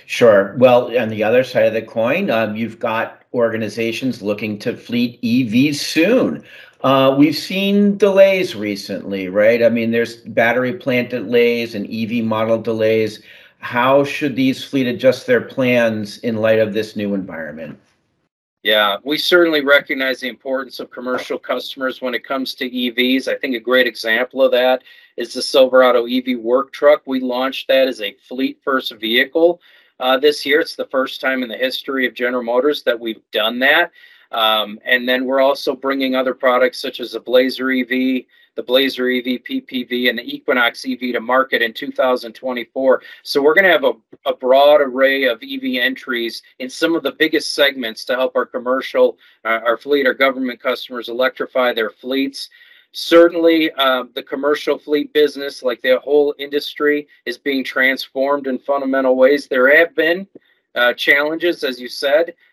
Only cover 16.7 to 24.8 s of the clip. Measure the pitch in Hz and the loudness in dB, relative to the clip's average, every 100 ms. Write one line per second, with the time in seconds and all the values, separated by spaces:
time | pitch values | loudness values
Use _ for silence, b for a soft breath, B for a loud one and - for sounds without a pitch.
16.7 | 104 107 110 101 101 87 82 78 78 78 | -2 -4 -6 -4 -4 -6 -10 -12 -12 -16
17.7 | 73 _ _ _ _ _ _ _ _ 104 | -18 _ _ _ _ _ _ _ _ 0
18.7 | 107 104 101 131 151 - 180 170 156 135 | 2 2 -2 -4 -4 2 4 4 2 4
19.7 | 143 135 139 131 127 131 110 135 131 123 | 2 2 -4 -2 -4 -8 -10 -6 -6 -6
20.7 | - - - 123 123 - 135 - 127 - | -12 -14 -10 -6 -6 -4 -8 -6 -6 -6
21.7 | 139 131 123 127 113 - 135 127 - 127 | -6 -6 -6 -6 -6 -4 -6 -6 -8 -8
22.7 | 123 123 113 127 135 127 104 143 120 117 | -4 -4 0 0 0 -2 -4 -4 -6 0
23.7 | 127 127 113 117 117 127 131 131 123 127 | 2 0 -2 -2 -2 -2 0 2 4 2
24.7 | 127 | 0